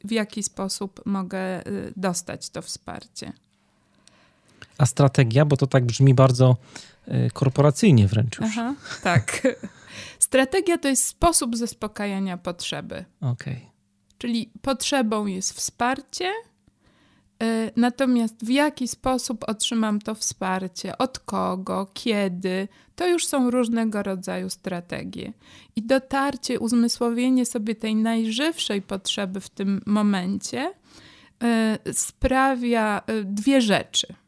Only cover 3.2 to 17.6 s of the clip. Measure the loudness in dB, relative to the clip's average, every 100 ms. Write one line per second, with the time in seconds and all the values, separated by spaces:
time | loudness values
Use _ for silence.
3.2 | -16 -16 _ _ _ _ _ _ _ _
4.2 | _ _ _ _ -20 _ 0 6 4 6
5.2 | 4 6 4 4 4 2 2 4 6 8
6.2 | 8 8 6 6 0 -20 -20 _ -4 0
7.2 | 0 0 0 4 4 6 6 8 8 4
8.2 | 0 -2 -4 -2 -4 -6 -10 -6 0 0
9.2 | 0 -2 -2 -2 -10 -18 -20 -18 -18 -4
10.2 | 2 2 2 2 0 0 2 0 0 2
11.2 | 2 2 0 -4 -6 -6 -10 -6 -6 -4
12.2 | -4 -6 -8 -8 -8 -8 -8 -12 -12 _
13.2 | -4 -4 -6 -10 -12 _ _ _ _ _
14.2 | -4 -4 -6 -8 -4 -2 0 0 0 0
15.2 | -2 -4 -6 -6 -10 -4 -2 -2 -8 -8
16.2 | -6 -6 -10 _ _ _ _ _ _ _
17.2 | _ _ -2 0